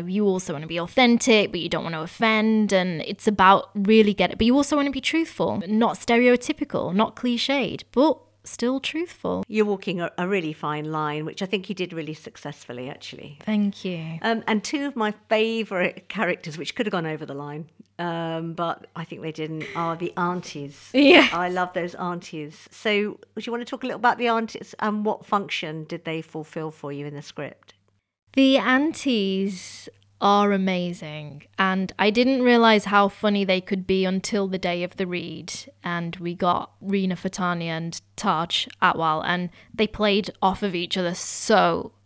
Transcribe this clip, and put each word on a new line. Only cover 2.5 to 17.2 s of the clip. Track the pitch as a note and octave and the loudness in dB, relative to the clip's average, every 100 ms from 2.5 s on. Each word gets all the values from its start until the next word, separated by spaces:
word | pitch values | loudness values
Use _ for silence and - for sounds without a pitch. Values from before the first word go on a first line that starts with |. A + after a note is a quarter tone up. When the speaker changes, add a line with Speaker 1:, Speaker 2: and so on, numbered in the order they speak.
| A3 G3+ | 4 4
Speaker 1:
and | F#3+ F#3 D#3 | 2 2 -4
it's | - G3 A3+ | -6 -2 0
about | G3+ F#3+ G3 - | 6 8 8 4
really | G#3 G3 A3 G#3 | -2 6 6 6
get | G3 F3+ | 4 0
it, | F#3 | 2
but | A3 | 4
you | C#4 | 4
also | C#4 D4 | 4 2
wanna | C#4 | 0
be | C4 | -2
truthful, | - D#4+ D#4+ - F3+ G#3 F3+ | -2 -2 -2 -2 -2 -2 0
not | G#3+ A3 D3+ | 2 2 0
stereotypical, | - A#3 B3 B3 - - C#4+ - - | 2 4 6 4 0 -6 -4 -2 0
not | F#3+ A3+ - | 0 0 -2
cliched, | B3 A#3 - C#4 G3 B2 - | -2 -2 0 0 -2 -6 -2
but | A#3 D4+ - _ _ | 2 4 2 _ _
still | - - A#3+ C4 | -8 -4 -2 -2
truthful. | - D#4 F4 - F3+ F#3 G3 | -4 -6 -8 -8 -6 -6 -4
Speaker 2:
You're | G#3+ G#3 | 0 0
walking | F#3+ F#3+ E3+ | -2 -4 -4
a, | E3+ - | -4 -4
a | F3+ | -2
really | G3 D#3 | -2 -2
fine | D#3 D3+ D3+ D#3 | -6 -6 -4 -4
line, | D#3 D3+ D3+ D#3 | -4 -4 -4 -8
which | - | -8
I | F#3 | -6
think | G3+ F#3 | -6 -6
you | F#3+ | -8
did | F3+ | -8
really | E3 D3+ | -8 -10
successfully, | D3+ - - D3 - - B2 B2+ | -12 -14 -14 -14 -14 -14 -12 -12
actually. | - - - - D3 | -14 -16 -16 -18 -12
Speaker 1:
Thank | - G#3+ G3+ - F#3+ | -4 0 0 -2 -8
you. | E3+ D#3+ D#3+ | -8 -10 -6
Speaker 2:
Um, | A3+ A3 - | -2 -2 0
and | G#3+ | -2
two | - D4 C#4+ | -2 -4 -4
of | A#3 | -2
my | G#3+ G#3 - | -4 -4 -2
favourite | A3 A3+ A3+ G#3 F#3 F3+ - - | 0 0 -2 -4 -2 -2 -4 -10
characters, | G3 F3+ - E3 D3+ | -4 -2 -2 -8 -10
which | C#3+ - | -8 -4
could | G#3 | -2
have | |
gone | F3 D#3+ | -2 -4
over | D3+ | -6